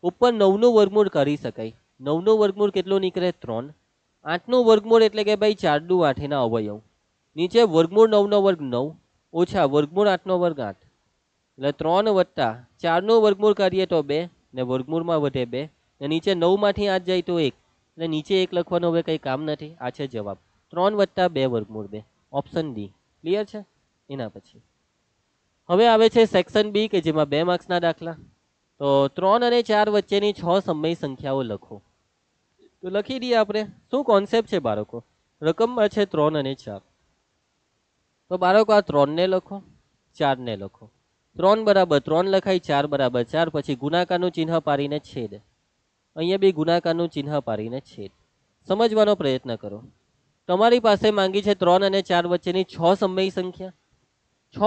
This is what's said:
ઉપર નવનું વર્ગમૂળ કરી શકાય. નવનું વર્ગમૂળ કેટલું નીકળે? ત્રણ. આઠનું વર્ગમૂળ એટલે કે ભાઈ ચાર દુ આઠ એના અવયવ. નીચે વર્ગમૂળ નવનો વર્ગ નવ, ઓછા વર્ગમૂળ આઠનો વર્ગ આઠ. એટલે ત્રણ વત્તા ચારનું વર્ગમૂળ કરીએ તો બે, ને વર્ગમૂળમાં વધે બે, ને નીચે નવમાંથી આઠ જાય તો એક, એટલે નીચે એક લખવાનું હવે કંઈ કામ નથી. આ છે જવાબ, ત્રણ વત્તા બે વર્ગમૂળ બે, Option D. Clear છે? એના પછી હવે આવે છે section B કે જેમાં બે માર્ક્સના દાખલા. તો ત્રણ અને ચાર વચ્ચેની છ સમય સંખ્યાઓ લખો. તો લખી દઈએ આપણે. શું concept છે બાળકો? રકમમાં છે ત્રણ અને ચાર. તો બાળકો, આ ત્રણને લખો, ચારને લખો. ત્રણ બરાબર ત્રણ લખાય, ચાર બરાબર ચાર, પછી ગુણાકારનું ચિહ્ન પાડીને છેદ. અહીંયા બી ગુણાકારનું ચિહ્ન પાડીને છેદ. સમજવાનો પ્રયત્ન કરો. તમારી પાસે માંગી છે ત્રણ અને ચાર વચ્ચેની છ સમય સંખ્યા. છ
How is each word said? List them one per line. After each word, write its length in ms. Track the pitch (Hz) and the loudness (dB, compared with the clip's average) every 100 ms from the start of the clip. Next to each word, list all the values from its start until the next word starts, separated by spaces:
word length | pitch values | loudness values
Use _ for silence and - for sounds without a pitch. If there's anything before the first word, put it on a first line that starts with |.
ઉપર 300 | 175 - 247 | -8 0 0
નવનું 420 | 226 196 196 240 | 4 2 4 4
વર્ગમૂળ 340 | 220 202 208 196 | 6 4 4 2
કરી 280 | 156 139 147 | 2 0 -2
શકાય. 360 | 117 110 113 117 _ - | -6 -10 -12 -14 _ -12
નવનું 380 | 131 160 190 220 | -6 -2 2 4
વર્ગમૂળ 320 | 208 196 208 | 2 0 -2
કેટલું 300 | 196 185 196 | -2 -2 -2
નીકળે? 320 | 190 185 180 | -2 -2 -4
ત્રણ. 400 | 170 120 113 135 156 _ _ _ _ | -4 -8 -8 -8 -14 _ _ _ _
આઠનું 400 | 151 175 - 254 | -8 -8 -2 2
વર્ગમૂળ 380 | 226 220 208 226 | 6 4 6 4
એટલે 220 | 220 208 | 4 2
કે 120 | 208 208 | -2 0
ભાઈ 180 | 214 | 0
ચાર 260 | 208 175 147 | 0 0 0
દુ 180 | 170 185 | 0 2
આઠ 200 | 160 127 | 2 0
એના 220 | 143 143 | -2 -2
અવયવ. 380 | 120 113 107 104 - _ _ _ _ 151 | 0 -2 -4 -8 -16 _ _ _ _ -6
નીચે 260 | 175 220 | -2 2
વર્ગમૂળ 460 | 226 160 165 202 220 | 4 4 2 4 6
નવનો 340 | 214 202 208 | 4 2 2
વર્ગ 180 | 196 175 | 2 0
નવ, 340 | 139 120 143 160 _ _ _ | -2 -4 -4 -8 _ _ _
ઓછા 340 | 165 175 196 147 | -2 -2 0 2
વર્ગમૂળ 420 | 147 147 180 208 | 2 0 0 0
આઠનો 300 | 185 190 185 | 0 -2 -2
વર્ગ 220 | 175 147 | -2 -4
આઠ. 160 | 110 95 _ _ _ _ _ _ _ - | -8 -10 _ _ _ _ _ _ _ -8
એટલે 140 | 139 | -6
ત્રણ 360 | 139 156 180 214 | -4 0 0 2
વત્તા 440 | 196 180 - 127 113 123 _ | 0 0 -2 -4 -4 -14 _
ચારનું 400 | 170 165 202 226 | -2 0 2 4
વર્ગમૂળ 300 | 214 196 214 | 4 2 2
કરીએ 340 | 202 196 185 185 | 2 0 0 0
તો 160 | 170 | 0
બે, 280 | 143 147 175 _ _ | -2 -4 -6 _ _
ને 80 | 127 | -8
વર્ગમૂળમાં 580 | 127 131 127 160 170 165 | -4 -4 -4 -6 -2 0
વધે 240 | 143 131 | 0 -2
બે, 260 | 120 123 156 _ _ - | -6 -8 -10 _ _ -12
ને 80 | 139 | -4
નીચે 260 | 160 202 | -4 -2
નવમાંથી 540 | 185 170 196 208 196 202 | 0 2 2 2 0 -2
આઠ 140 | 190 | -2
જાય 200 | 180 185 | -2 -4
તો 160 | 175 175 | -2 -2
એક, 160 | 143 | -2
એટલે 520 | - _ _ _ - 165 | -4 _ _ _ -10 -6
નીચે 360 | 156 151 190 | -4 -2 -2
એક 120 | 185 | 0
લખવાનું 360 | 180 175 175 175 | -2 -2 -2 0
હવે 120 | 170 | -2
કંઈ 160 | 165 160 | -2 -4
કામ 220 | 139 131 | -4 -6
નથી. 340 | 156 151 151 165 | -6 -8 -10 -12
આ 100 | 123 | -10
છે 160 | - 139 | -8 -10
જવાબ, 320 | 120 101 95 _ _ _ | -8 -10 -12 _ _ _
ત્રણ 240 | 170 190 | -2 0
વત્તા 340 | 208 190 - 180 | 0 -2 0 -2
બે 180 | 151 131 | 0 -2
વર્ગમૂળ 400 | 120 104 110 101 | -2 -6 -10 -12
બે, 180 | 107 107 _ _ | -14 -18 _ _
Option 420 | 139 - 175 156 | -8 -6 -6 -8
D. 180 | 113 101 _ _ _ | -8 -14 _ _ _
Clear 200 | 160 196 | -6 -4
છે? 200 | 208 214 196 _ _ _ - | -6 -12 -18 _ _ _ -14
એના 180 | 139 113 | -12 -12
પછી 340 | 101 - _ _ _ _ _ _ _ _ _ _ _ - | -14 -20 _ _ _ _ _ _ _ _ _ _ _ -2
હવે 200 | 180 233 | 2 4
આવે 200 | 220 226 | 6 4
છે 160 | 233 | 4
section 460 | 220 190 180 214 214 | 2 2 0 0 0
B 180 | 202 214 | -2 -2
કે 120 | 196 | -2
જેમાં 280 | 160 156 147 | -2 0 0
બે 140 | 143 | 0
માર્ક્સના 360 | 175 180 - 175 | 0 -2 -2 -2
દાખલા. 380 | 170 160 165 160 - _ _ _ _ - | -2 -4 -8 -14 -18 _ _ _ _ -6
તો 300 | 143 139 139 | 0 2 2
ત્રણ 360 | - 185 226 | 0 0 2
અને 180 | 240 240 | 2 0
ચાર 280 | 226 214 208 | 0 0 2
વચ્ચેની 420 | 208 190 202 208 | 0 0 -2 -2
છ 120 | 202 170 185 | -2 -2 -2
સમય 300 | 190 156 156 | -2 -4 -4
સંખ્યાઓ 480 | 170 147 127 139 135 | -4 -8 -8 -6 -4
લખો. 400 | 123 101 - 104 _ _ _ _ _ _ _ _ _ _ | -4 -8 -14 -20 _ _ _ _ _ _ _ _ _ _
તો 80 | 185 | -8
લખી 280 | 196 208 262 | -6 -6 -6
દઈએ 160 | 247 | 0
આપણે. 280 | 233 208 208 208 - _ | 0 0 -2 -8 -12 _
શું 140 | 254 | -4
concept 460 | 269 202 196 226 220 | 2 2 2 -2 0
છે 80 | 190 | -2
બાળકો? 460 | 127 104 107 117 - _ _ - | -2 -4 -6 -12 -18 _ _ -6
રકમમાં 460 | 151 165 233 247 214 | -4 0 0 0 0
છે 160 | 214 | 0
ત્રણ 320 | 202 160 151 156 | -2 2 0 0
અને 180 | 135 | -4
ચાર. 260 | 135 - 101 - _ _ _ _ _ _ _ _ _ _ _ _ _ - | -8 -12 -16 -16 _ _ _ _ _ _ _ _ _ _ _ _ _ -8
તો 80 | 180 | -2
બાળકો, 340 | 180 202 214 | 2 4 4
આ 80 | 208 | 2
ત્રણને 460 | 202 147 143 156 185 | 2 2 2 2 0
લખો, 360 | 185 - 196 185 _ _ _ _ - | -2 -4 -14 -18 _ _ _ _ -4
ચારને 400 | 147 135 123 104 | -2 -2 -6 -10
લખો. 340 | 98 - 110 _ _ _ _ - | -10 -18 -20 _ _ _ _ -2
ત્રણ 280 | 180 220 | 2 2
બરાબર 340 | 214 196 180 147 | 4 2 4 2
ત્રણ 300 | 135 156 190 | 0 0 0
લખાય, 300 | 190 202 190 | 0 0 -2
ચાર 280 | - 143 147 | -2 -2 -2
બરાબર 360 | 143 131 123 | 0 0 -2
ચાર, 280 | 120 156 165 | -2 -2 -2
પછી 240 | 156 143 | -2 -6
ગુણાકારનું 560 | 131 139 170 180 180 180 | -6 -2 -2 -2 -2 -2
ચિહ્ન 280 | 170 160 165 | -4 -2 -2
પાડીને 400 | 156 143 143 147 | 0 -2 -2 -6
છેદ. 420 | - - 110 101 _ _ _ _ _ _ _ - | -10 -12 -12 -14 _ _ _ _ _ _ _ -6
અહીંયા 220 | 170 190 | -4 2
બી 140 | 190 | 2
ગુણાકારનું 560 | 160 156 170 170 165 170 | 2 0 0 0 -2 -4
ચિહ્ન 320 | 151 139 147 | -6 -6 -4
પાડીને 400 | - 107 110 127 | -4 -6 -6 -10
છેદ. 300 | - - 98 _ _ _ _ _ - | -14 -16 -18 _ _ _ _ _ -4
સમજવાનો 460 | 190 233 214 208 | 0 2 4 2
પ્રયત્ન 420 | 208 151 131 135 113 | 2 0 -2 -4 -10
કરો. 260 | 104 101 127 _ _ _ _ _ - | -10 -14 -18 _ _ _ _ _ -4
તમારી 320 | 180 226 240 | 2 4 4
પાસે 300 | 220 196 214 | 4 2 2
માંગી 320 | 208 190 196 | 2 0 0
છે 120 | 202 | -2
ત્રણ 300 | 202 180 180 | 0 4 4
અને 180 | 196 196 | 2 0
ચાર 240 | 190 175 175 | 0 0 0
વચ્ચેની 380 | 175 - 180 | -2 -2 -4
છ 340 | 185 - 170 190 | -4 -2 0 2
સમય 320 | 196 185 190 | 0 -2 -4
સંખ્યા. 420 | 185 180 175 185 - _ _ _ _ _ _ _ | -4 -8 -10 -16 -18 _ _ _ _ _ _ _
છ 40 | - | 0